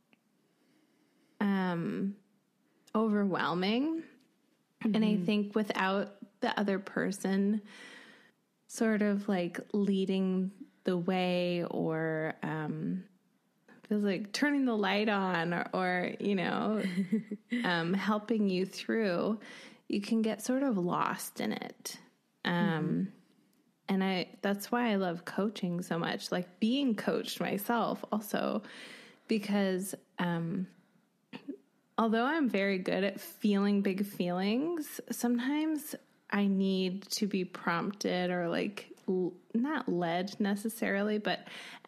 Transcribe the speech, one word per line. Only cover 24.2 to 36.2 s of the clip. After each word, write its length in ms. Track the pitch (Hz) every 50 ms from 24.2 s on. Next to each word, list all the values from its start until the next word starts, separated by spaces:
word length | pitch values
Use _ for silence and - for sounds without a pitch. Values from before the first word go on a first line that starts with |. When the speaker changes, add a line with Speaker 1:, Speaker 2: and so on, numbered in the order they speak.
| - - - -
Speaker 1:
that's 280 | - 196 202 202 - -
why 200 | 240 240 247 233
I 60 | 208
love 280 | 190 190 180 165 170 -
coaching 560 | - - - 196 226 214 - - 180 175 175
so 160 | 175 - 170 170
much, 320 | 170 165 - 202 - -
like, 300 | 180 180 175 - - -
being 340 | 220 220 247 285 285 254 214
coached 460 | 196 - - 170 - - - - -
myself 640 | - - - 202 - - 240 233 196 - - 202 - -
also, 500 | 214 214 220 - - - - - - 214 - - - - - - - - - - - _ _ -
because, 640 | 226 214 202 - 202 202 196 190 185 180 196 202 - - - _ _ -
um, 480 | 180 175 170 165 165 165 170 190 185 - - - _ _ _ _ _ _ _ _ _ - - - - - 359 - _ _ _ _ _ _ -
although 280 | - 226 226 214 226 240
I'm 240 | 269 311 330 285 226
very 300 | 202 196 196 196 196 185
good 260 | 185 - 175 185 196
at 160 | 202 202 -
feeling 600 | - - - - - 208 202 196 202 202 202 202
big 220 | 196 202 185 196 202
feelings, 960 | 202 - - 185 175 175 180 190 202 220 254 294 339 349 320 294 - - - - -
sometimes 840 | 240 - - 240 240 240 247 262 294 302 311 320 311 285 - - - - - _ _ _